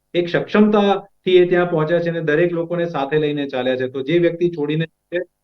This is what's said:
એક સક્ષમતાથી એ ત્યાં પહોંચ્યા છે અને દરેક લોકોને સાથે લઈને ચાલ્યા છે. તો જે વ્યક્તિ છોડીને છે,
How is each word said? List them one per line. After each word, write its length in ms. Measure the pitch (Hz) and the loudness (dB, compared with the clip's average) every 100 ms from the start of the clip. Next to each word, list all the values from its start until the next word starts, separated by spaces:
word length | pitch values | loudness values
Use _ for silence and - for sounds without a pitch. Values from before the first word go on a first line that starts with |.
| _ | _
એક 160 | 175 170 | -4 -2
સક્ષમતાથી 1080 | 156 - 208 214 208 202 196 - _ 190 180 | -2 0 2 4 4 2 0 -6 _ 2 4
એ 100 | 175 | 4
ત્યાં 240 | 180 175 | 2 0
પહોંચ્યા 300 | 165 156 170 | 0 0 0
છે 100 | 170 | 0
અને 120 | 165 | -4
દરેક 300 | 151 151 175 | 0 2 0
લોકોને 340 | 170 170 175 170 | -2 -4 -4 -4
સાથે 340 | 156 135 151 | -4 -2 0
લઈને 280 | 151 147 139 | 0 -2 -4
ચાલ્યા 280 | 131 127 127 | -2 -2 -2
છે. 120 | 127 | -4
તો 140 | 135 | -6
જે 180 | 135 175 | -2 2
વ્યક્તિ 300 | 170 170 175 | 2 0 -4
છોડીને 360 | 165 147 156 160 | -2 -4 -2 -4
છે, 340 | _ - 175 180 _ | _ -10 -8 -8 _